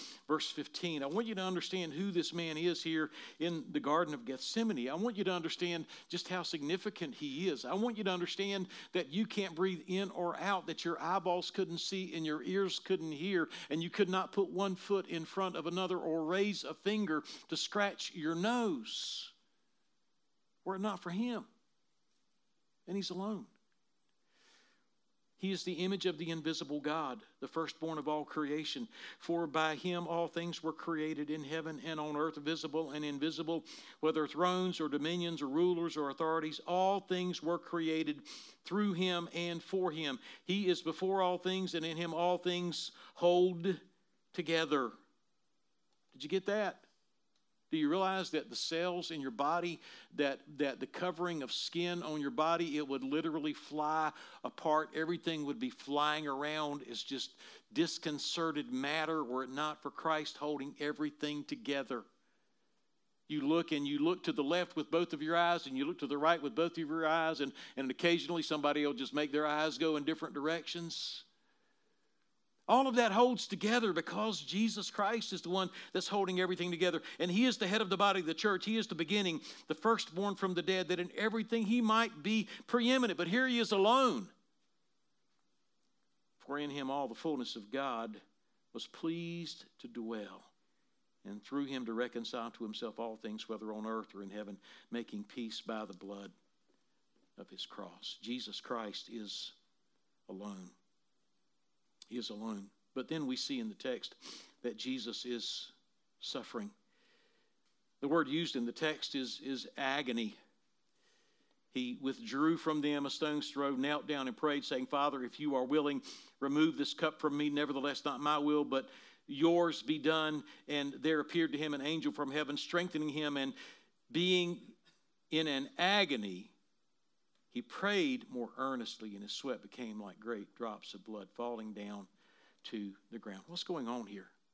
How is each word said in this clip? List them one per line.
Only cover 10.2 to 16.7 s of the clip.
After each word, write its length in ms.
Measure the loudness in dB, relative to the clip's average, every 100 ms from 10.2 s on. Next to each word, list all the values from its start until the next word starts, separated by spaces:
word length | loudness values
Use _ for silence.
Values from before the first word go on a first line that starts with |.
| -2 0
out, 260 | 0 0 0
that 180 | -4
your 160 | -2 0
eyeballs 520 | 2 2 2 0 0
couldn't 260 | 0 0 -2
see 380 | -4 -4 -4 -2
and 100 | -2
your 160 | -2
ears 380 | 0 2 2 0
couldn't 320 | 0 0 0
hear, 360 | -4 0 2 2 -4 -4
and 100 | -2
you 100 | 0
could 180 | 2 4
not 240 | 4 2
put 180 | 2 2
one 240 | 2 0
foot 320 | 0 2 0 2
in 180 | -4
front 300 | -4 -2 -2
of 140 | 0 -2
another 300 | 0 0 0
or 260 | 0 0
raise 400 | 2 2 2 0
a 100 | -4